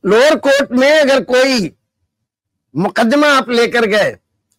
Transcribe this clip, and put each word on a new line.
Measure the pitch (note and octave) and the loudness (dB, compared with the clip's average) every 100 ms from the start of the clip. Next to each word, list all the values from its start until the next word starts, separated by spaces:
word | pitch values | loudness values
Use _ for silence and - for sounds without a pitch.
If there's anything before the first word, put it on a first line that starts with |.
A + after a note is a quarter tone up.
लोअर | F#3 G#3+ C#4+ D4+ | 2 2 2 2
कोर्ट | C#4 C#4 C#4 | 0 0 -2
में | B3 C4+ | 0 2
अगर | D#4 C4+ C4+ | 2 2 0
कोई | - B3+ C4+ B3 D#3+ _ _ _ _ _ _ _ _ _ _ | 0 0 0 -2 -6 _ _ _ _ _ _ _ _ _ _
मुकदमा | C#3 F#3+ A3+ A3+ C#4+ D4 | -6 -4 -2 0 0 2
आप | C#4 A#3+ | 0 0
लेकर | A#3 A#3 A#3+ A3+ | -2 0 -2 -2
गए | G#3 D#3 G#2+ _ _ _ | 0 -2 -6 _ _ _